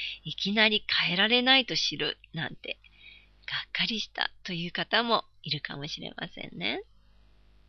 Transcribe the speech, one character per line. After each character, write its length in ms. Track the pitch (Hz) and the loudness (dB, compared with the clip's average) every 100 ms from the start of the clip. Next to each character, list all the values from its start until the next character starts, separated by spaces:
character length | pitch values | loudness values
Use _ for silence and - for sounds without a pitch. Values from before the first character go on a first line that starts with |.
| - - | -8 -8
い 100 | 156 | -10
き 180 | - 196 | -4 0
な 160 | 214 220 | 4 4
り 160 | 214 - | 2 0
変 260 | - 160 | 0 2
え 20 | 180 | 4
ら 120 | 214 | 4
れ 140 | 247 | 6
な 160 | 247 269 | 6 6
い 80 | 247 | 4
と 100 | 156 | 0
知 200 | - 147 | -2 -2
る 220 | 147 - - | -4 -6 -8
な 160 | 160 139 | -6 -6
ん 80 | - | -6
て、 220 | - - - - - - _ _ - | -12 -14 -16 -20 -20 -20 _ _ -8
が 80 | - | -8
っ 20 | - | -4
か 120 | - | -2
り 160 | 180 214 | -2 -2
し 100 | - | -4
た 220 | - - - | -4 -4 -6
と 100 | - | -8
い 140 | 170 170 | -6 -4
う 60 | |
方 320 | - 165 208 | -4 2 2
も 200 | 233 214 - - | 4 2 0 -10
い 60 | - | -8
る 100 | 147 | -6
か 160 | - 139 | -6 -8
も 100 | 147 | -8
し 140 | - | -8
れ 120 | - - | -10 -8
ま 100 | 180 | -10
せ 220 | - - | -10 -12
ん 100 | - | -6
ね。 240 | 196 370 440 - _ - - - _ - | -4 -6 -8 -18 _ -20 -20 -20 _ -20